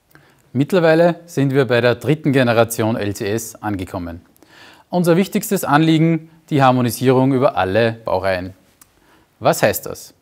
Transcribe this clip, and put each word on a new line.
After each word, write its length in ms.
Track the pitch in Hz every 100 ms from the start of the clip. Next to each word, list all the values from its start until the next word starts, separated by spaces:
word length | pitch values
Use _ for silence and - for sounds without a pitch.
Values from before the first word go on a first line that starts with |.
| _ - _ _ _
Mittlerweile 640 | 123 147 190 160 165 175 165 -
sind 260 | - 139
wir 140 | 135 120
bei 160 | 120
der 140 | 123 117
dritten 360 | 127 156 151
Generation 640 | 135 120 113 113 - 110 117
L 180 | 101
C 140 | 101 101
S 280 | 113 - -
angekommen. 680 | 107 95 90 95 85 85 _ _ _ - - - -
Unser 300 | 180 175 170
wichtigstes 460 | 190 208 - 190
Anliegen, 640 | 131 147 160 160 165 160 - _ -
die 140 | 143
Harmonisierung 720 | 131 127 123 - 127 131 131
über 240 | 127 117 92
alle 340 | 92 104 113 113 -
Baureihen. 480 | 92 95 92 92 - _ _ _ _ _ _ _ _
Was 240 | 123 165
heißt 220 | 113 95
das? 300 | 101 92 - _